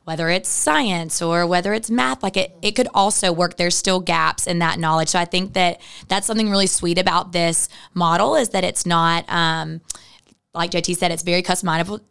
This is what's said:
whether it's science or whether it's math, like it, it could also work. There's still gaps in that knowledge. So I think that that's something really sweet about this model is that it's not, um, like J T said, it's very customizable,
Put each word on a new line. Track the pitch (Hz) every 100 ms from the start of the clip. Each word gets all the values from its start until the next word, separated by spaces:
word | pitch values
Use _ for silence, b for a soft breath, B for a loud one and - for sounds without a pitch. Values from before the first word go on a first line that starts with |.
whether | - 160 165
it's | 185 185
science | - - 302 240 175 165 -
or | 170 170 175
whether | 180 190
it's | 214 220
math, | 233 254 262
like | 196 190
it, | 190 170
it | 208
could | 208 254
also | - 190 190 185
work. | 170 175 -
There's | 175 175
still | - 185
gaps | 175 165 160 - 170
in | 175
that | 165 -
knowledge. | 160 160 160
So | 185
I | 170
think | 185 190
that | 190 175 170 B B B
that's | 196 202
something | 220 214
really | 196 190
sweet | - 175 170
about | 185 175 185
this | 175 170 165 - B B
model | 175 170 170 233
is | 311 233
that | 196
it's | 180 - 175
not, | 170 165 170 -
um, | 170 165 160 156 165 - B B B _ _ _
like | 165 170
J | 175
T | 170
said, | 175 175
it's | 165
very | 175 175
customizable, | 180 185 180 160 175 214 -